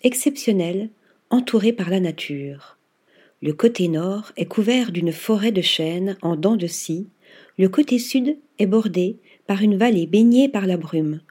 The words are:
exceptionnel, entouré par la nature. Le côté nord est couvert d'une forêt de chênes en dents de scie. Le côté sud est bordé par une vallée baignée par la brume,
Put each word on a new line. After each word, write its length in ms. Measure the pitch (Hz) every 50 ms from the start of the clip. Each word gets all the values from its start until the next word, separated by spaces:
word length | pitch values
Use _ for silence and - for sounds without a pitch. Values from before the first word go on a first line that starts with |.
| -
exceptionnel, 880 | 254 247 - - 294 285 - - 247 208 185 170 170 180 190 214 220 - _ _ _ _ _ _ -
entouré 420 | 233 247 247 - - 220 190 226 233
par 160 | 233 185 170
la 120 | 185 190
nature. 760 | 185 170 160 - - - 147 139 139 139 139 143 - - - _ _ _ _ _ _ _ _ _ _ _ _ _
Le 120 | - 147 151
côté 360 | 151 - 233 233 - 180 170
nord 440 | 160 156 170 185 196 208 208 - -
est 100 | - 175
couvert 460 | 180 - 226 208 220 247 254 240 202 175
d'une 200 | 175 165 170 156
forêt 400 | - - - 220 208 202 233 220
de 100 | 190 165
chênes 540 | - - - 160 160 170 180 190 196 190 190 -
en 140 | 175 170
dents 200 | 151 160 202 233
de 100 | 208 175
scie. 420 | 170 - - - - 160 175 208 - _ _ _ _ - - - - _ -
Le 100 | 190 185
côté 300 | - - 294 - 254 240
sud 380 | 240 - - 269 247 285 302 - - _ _ -
est 80 | 208
bordé 500 | 190 202 220 220 208 165 185 180 190 226 - _ _ _ _ _
par 160 | - 196 196 214
une 140 | 214 202
vallée 300 | 190 220 247 220 180 165
baignée 420 | 160 175 214 226 233 240 254 277 269
par 180 | 277 208 196
la 100 | 185 180
brume, 440 | 165 165 160 - 160 156 151 151 160 - _